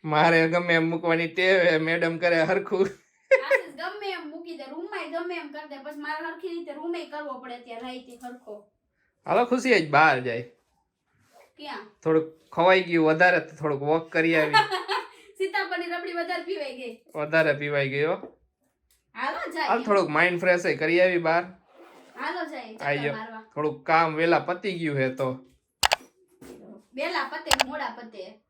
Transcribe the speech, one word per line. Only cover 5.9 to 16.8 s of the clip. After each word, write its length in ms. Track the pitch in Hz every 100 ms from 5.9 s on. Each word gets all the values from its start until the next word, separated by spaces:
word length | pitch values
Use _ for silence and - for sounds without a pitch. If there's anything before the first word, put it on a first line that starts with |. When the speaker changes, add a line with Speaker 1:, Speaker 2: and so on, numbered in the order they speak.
| 294
Speaker 2:
મારે 260 | 294 311 330
હરખી 220 | 330 370
રીતે 260 | 339 320
રૂમેય 320 | 285 330 349 320
કરવો 340 | 294 294 254
પડે 180 | 254 240
ત્યાં 240 | 240 226
રાઈતે 340 | 254 254 - 240
હરખો. 560 | 254 247 - 208 - _ _ _ _ _ -
Speaker 1:
હાલો 200 | 180 240
ખુશી, 280 | 254 254
આજ 160 | 214 160
બહાર 300 | 139 156 131
જાય. 220 | 127 117 120 _ _ _ _ _ _ _ _ _ _ _
Speaker 2:
ક્યાં? 200 | 294 - 214 _
Speaker 1:
થોડુંક 480 | 160 160 156 - _
ખવાઈ 300 | - 175 185
ગયું 240 | 175 170 156
વધારે 340 | 160 180 175
તો 160 | 156 -
થોડુંક 260 | 151 139
વોક 300 | 143 160 160
કરી 240 | 165 160 160
આવી. 180 | 151
Speaker 2:
<laughs> 840 | 427 427 381 - 466 - - - -
સીતાફળની 480 | 381 403 381 349 339
રબડી 280 | 349 349
વધારે 300 | 339 339 359
પીવાઈ 340 | 339 381 277
ગઈ. 260 | 254